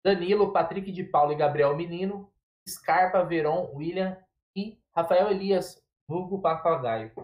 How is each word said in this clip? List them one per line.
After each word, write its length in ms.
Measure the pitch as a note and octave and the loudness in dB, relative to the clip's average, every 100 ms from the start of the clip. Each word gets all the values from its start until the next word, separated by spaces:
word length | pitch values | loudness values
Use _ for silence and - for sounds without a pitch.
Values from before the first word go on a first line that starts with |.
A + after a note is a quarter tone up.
Danilo, 480 | F#3 F#3+ F3 G#3 F#3+ | 0 0 2 2 2
Patrick 380 | F#3 E3 G3 F#3+ | 2 0 -4 -8
de 140 | F3+ | -10
Paula 280 | E3+ D3 D3 | -2 2 2
e 40 | D3 | 2
Gabriel 400 | D3 C#3+ C#3+ D3 | 0 4 2 2
Menino, 560 | E3+ E3+ F#3+ G3+ - _ _ _ - | -4 -6 -6 -6 -12 _ _ _ -16
Scarpa, 540 | - - E3 F#3 F#3+ | -12 0 2 4 2
Veron, 480 | E3+ E3 D3+ E3+ - | 0 0 0 0 -4
William 420 | C#3 D#3+ F#3 F#3+ F#3 _ _ _ G3 | -6 -6 -4 -4 -6 _ _ _ -8
e 220 | G#3 - _ - | -8 -10 _ -4
Rafael 340 | E3 F#3 G#3 | 2 4 4
Elias, 520 | F#3+ G3 F#3+ - - _ _ _ | 2 2 0 0 -12 _ _ _
vulgo 320 | E3 F#3 G3 | -6 -4 -2
Papagaio. 720 | F3+ D#3+ F3 D#3 B2 A2+ A2 - | 0 0 0 0 0 -4 -6 -14